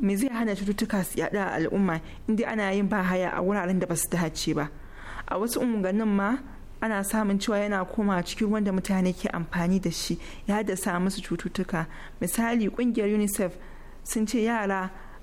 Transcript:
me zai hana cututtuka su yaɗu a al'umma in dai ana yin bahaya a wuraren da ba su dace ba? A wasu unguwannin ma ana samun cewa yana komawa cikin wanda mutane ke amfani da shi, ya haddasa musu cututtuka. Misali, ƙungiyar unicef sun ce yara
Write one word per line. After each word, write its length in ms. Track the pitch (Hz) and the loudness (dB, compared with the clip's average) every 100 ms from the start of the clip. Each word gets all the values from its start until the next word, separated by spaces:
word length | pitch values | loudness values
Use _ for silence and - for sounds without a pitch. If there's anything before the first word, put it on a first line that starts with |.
me 140 | 196 202 | 2 2
zai 100 | 262 | 0
hana 240 | 226 226 196 | 0 0 0
cututtuka 480 | 202 202 214 202 180 | -2 0 0 0 0
su 120 | - | -2
yaɗu 180 | 165 202 | 0 0
a 160 | 190 151 | 0 0
al'umma 460 | 160 196 190 160 - - - | 0 2 2 0 -4 -8 -2
in 80 | 220 | 0
dai 100 | 233 | 0
ana 200 | 220 196 | 0 2
yin 160 | 202 196 | 2 2
bahaya 420 | 208 185 185 180 | 2 2 2 0
a 80 | - | 0
wuraren 380 | 180 208 175 185 | 2 2 2 2
da 80 | 170 | 2
ba 80 | 170 | 0
su 140 | - | 0
dace 440 | 175 160 160 160 | 0 0 -2 0
ba? 160 | 147 147 - - - - - - | 0 -2 -8 -16 -14 -12 -12 -4
A 80 | 180 | -2
wasu 200 | 233 - | 0 0
unguwannin 440 | 254 214 185 208 214 | 0 2 2 2 4
ma 300 | 202 202 269 - - - - | 4 2 0 -4 -14 -16 -4
ana 220 | 226 202 | -2 0
samun 360 | 196 220 202 196 | 0 0 2 2
cewa 180 | 233 208 | 2 0
yana 260 | 208 196 180 | 2 0 0
komawa 360 | - 202 185 | 0 2 2
cikin 260 | 175 - 214 | 0 0 2
wanda 200 | 208 202 | 2 2
mutane 420 | 190 - 190 185 | 0 2 2 2
ke 140 | 180 - | 2 -2
amfani 480 | - 160 175 175 190 | -2 -2 0 2 2
da 80 | 185 | 2
shi, 300 | 156 - 170 - - - | -2 -4 -4 -6 -6 0
ya 100 | 208 | 0
haddasa 380 | 208 185 208 175 | 0 0 0 2
musu 200 | 190 - | 0 0
cututtuka. 640 | - 170 180 - 180 165 160 - - - | -4 -4 -2 -4 -2 -2 -2 -8 -14 -6
Misali, 480 | 175 - 226 240 202 | -2 0 2 2 0
ƙungiyar 400 | - 247 226 202 208 | 2 0 2 2 4
unicef 360 | 208 202 185 - - - - - | 2 2 -2 -2 -14 -14 -16 -14
sun 240 | - 220 214 | -4 0 2
ce 160 | 240 | 2
yara 480 | 220 226 196 190 185 - - - | 2 2 0 0 -2 -8 -14 -16